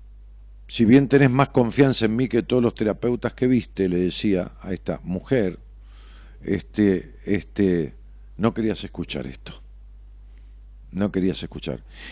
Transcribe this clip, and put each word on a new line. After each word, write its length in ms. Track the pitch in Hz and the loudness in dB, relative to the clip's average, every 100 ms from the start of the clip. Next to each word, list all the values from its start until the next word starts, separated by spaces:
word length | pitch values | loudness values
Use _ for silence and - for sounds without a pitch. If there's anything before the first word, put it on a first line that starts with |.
| - - - - - - - | -20 -20 -20 -20 -20 -20 -12
si 180 | - | 0
bien 240 | 110 131 135 | 6 6 6
tenés 220 | 143 135 | 4 4
más 180 | 127 139 | 4 2
confianza 560 | - 117 101 139 123 | 2 0 4 2 4
en 100 | 110 | 0
mí 140 | 110 131 | 0 0
que 140 | 123 | -2
todos 200 | 98 123 | 0 2
los 120 | 117 | 0
terapeutas 580 | - 107 95 120 123 107 | 0 -4 -2 -2 -2 -6
que 140 | - 127 | -2 0
viste, 420 | 127 - - 95 | 0 0 -2 0
le 80 | 87 | 0
decía 560 | 90 - 107 92 92 - | 0 -2 0 0 -2 -10
a 140 | 92 | -10
esta 260 | 92 - 85 | -10 -6 -8
mujer, 560 | - 92 - 131 95 - - - - - - - - - | -6 -8 -2 0 0 -4 -18 -20 -20 -20 -20 -20 -20 -14
este, 720 | - 95 - - 101 92 - - | -4 -4 -4 0 2 2 -4 -14
este, 720 | - 98 - - 98 87 73 - - - - - | -4 -4 -4 0 2 2 -2 -8 -20 -20 -20 -4
no 160 | 110 | -2
querías 320 | 113 110 107 | 0 -4 -4
escuchar 420 | 98 - 82 73 65 | -8 -10 -8 -8 -10
esto. 360 | 64 - - - - - - - - - - - - - - - | -14 -18 -18 -20 -20 -20 -20 -20 -20 -20 -20 -20 -20 -20 -20 -14
No 200 | 90 101 | -4 -4
querías 320 | 92 92 85 | 0 -2 -2
escuchar. 400 | 85 78 78 62 - - - | -8 -12 -10 -10 -12 -20 -16